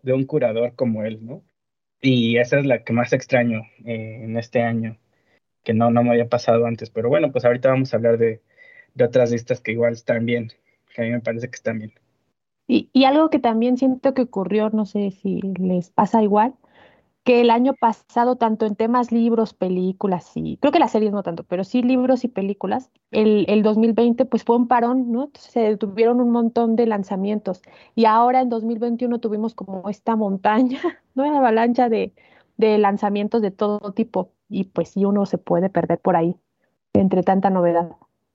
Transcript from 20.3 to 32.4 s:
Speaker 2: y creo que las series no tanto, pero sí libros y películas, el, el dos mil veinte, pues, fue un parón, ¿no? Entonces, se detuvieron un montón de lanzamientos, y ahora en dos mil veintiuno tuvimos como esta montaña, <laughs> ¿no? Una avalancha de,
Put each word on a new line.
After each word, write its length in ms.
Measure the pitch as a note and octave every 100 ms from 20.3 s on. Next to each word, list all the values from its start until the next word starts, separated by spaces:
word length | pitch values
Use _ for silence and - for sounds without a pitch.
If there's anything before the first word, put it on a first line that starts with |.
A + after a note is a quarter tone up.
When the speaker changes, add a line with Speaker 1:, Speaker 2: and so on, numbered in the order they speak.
Speaker 2:
y 240 | D#3+ D#3+ -
creo 140 | C#4+
que 60 | E4
las 140 | -
series 200 | A3 G#3+
no 100 | G3+
tanto, 200 | F#3+ E3+
pero 200 | - F3+
sí 180 | F#3+ B3
libros 400 | A#3+ B3+ B3+ B3+
y 40 | B3
películas, 640 | - G3 G3+ F#3+ A3 - _ _
el, 360 | G#3+ G#3+ G#3 F#3+
el 140 | G#3+
dos 160 | G#3+ G#3+
mil 160 | A#3
veinte, 320 | G#3+ A#3+ A#3 C4
pues, 180 | A3
fue 120 | - A#3+
un 120 | A#3+
parón, 420 | B3 A#3 C4 A#3+
¿no? 140 | A#3
Entonces, 260 | C#4+ - -
se 100 | A#3+
detuvieron 600 | A3 G#3 G3+ G3 A3+ B3
un 100 | A#3+
montón 460 | A#3 A#3 A#3 A#3 A3+
de 100 | A#3
lanzamientos, 760 | G#3 F#3+ F#3+ G3+ G#3+ G3 F#3 _ - _
y 100 | -
ahora 380 | A3 A3 A#3+ B3+
en 80 | B3+
dos 120 | A3+
mil 160 | A3+ A#3
veintiuno 420 | A#3+ A#3 B3 A#3
tuvimos 340 | A#3 G#3 A3
como 340 | - G3 F#3+ F#3
esta 280 | G#3 - A3
montaña, 640 | G#3 G3 G3+ G#3+ B3+ C4+
<laughs> 340 | F4 - _
¿no? 120 | B3+ C#4+
Una 120 | D4
avalancha 500 | B3 A3 A#3+ A#3+ B3
de, 240 | G#3+ F#3+ - _ _